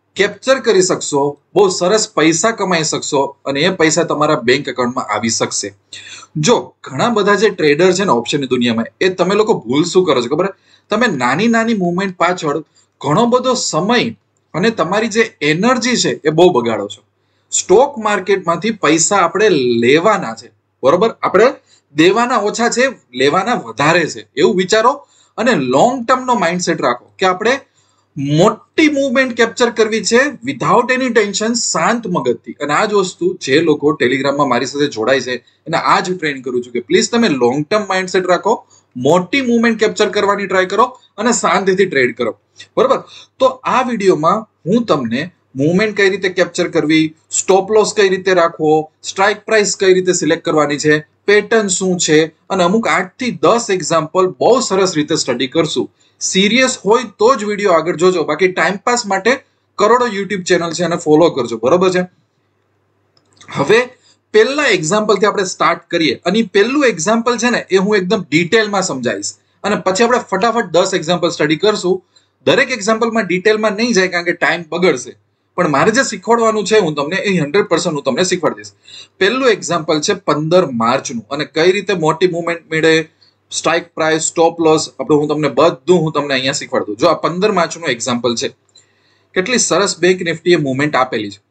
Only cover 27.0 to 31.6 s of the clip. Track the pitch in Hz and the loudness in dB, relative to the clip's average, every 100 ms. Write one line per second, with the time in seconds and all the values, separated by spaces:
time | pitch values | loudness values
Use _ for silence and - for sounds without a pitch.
27 | - - 185 180 214 269 - _ _ _ | -10 -4 -2 0 -2 -2 -6 _ _ _
28 | _ - 139 151 202 320 _ - 311 277 | _ -8 -2 4 4 2 _ 2 2 2
29 | 277 240 254 233 226 - 233 233 220 220 | 0 0 0 0 -2 2 -2 2 0 0
30 | 185 233 285 233 127 135 151 208 247 254 | 0 0 0 -4 -10 -4 0 2 2 -2
31 | 254 226 202 196 214 233 | 2 2 0 -2 -4 -2